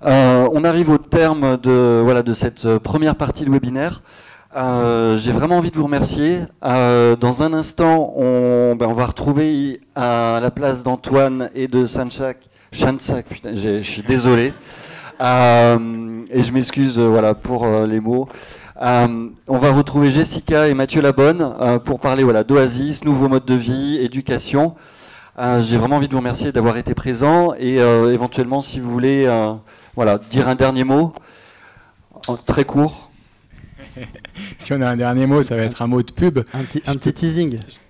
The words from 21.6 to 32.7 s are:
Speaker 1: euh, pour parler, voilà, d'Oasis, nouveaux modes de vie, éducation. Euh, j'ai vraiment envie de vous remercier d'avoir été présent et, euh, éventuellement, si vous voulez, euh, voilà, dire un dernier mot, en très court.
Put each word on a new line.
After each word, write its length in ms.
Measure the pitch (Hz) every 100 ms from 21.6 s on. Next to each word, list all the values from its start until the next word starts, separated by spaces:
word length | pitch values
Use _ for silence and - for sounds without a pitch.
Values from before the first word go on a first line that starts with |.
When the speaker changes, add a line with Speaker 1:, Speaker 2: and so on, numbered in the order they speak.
Speaker 1:
euh, 200 | 123 120
pour 180 | 120 131
parler, 240 | 143 131
voilà, 220 | 131 110
d'Oasis, 600 | 107 139 131 123 139 147
nouveaux 240 | 151 139 135
modes 160 | 131 127
de 80 |
vie, 440 | 127 117 131 139 147
éducation. 760 | 123 127 131 123 - 139 165 170 - - - - - -
Euh, 240 | 123 123
j'ai 160 | 113 117
vraiment 200 | 117 147
envie 100 | 139
de 60 |
vous 80 | 135
remercier 320 | 123 120 151
d'avoir 240 | 131 113 113
été 180 | 120
présent 600 | 120 135 120 139 170 175
et, 260 | 143 127 131
euh, 320 | 120 117 117
éventuellement, 480 | 123 120 - 123 139
si 180 | 139 135
vous 100 | 123
voulez, 360 | 120 131 139 135
euh, 260 | 117 107 110 - - - -
voilà, 220 | 110 101
dire 300 | 104 127 127
un 60 |
dernier 300 | 127 131 131
mot, 280 | 131 139 165 160 - - - _ - - _ _ _ - -
en 80 | 120
très 280 | - -
court. 460 | 143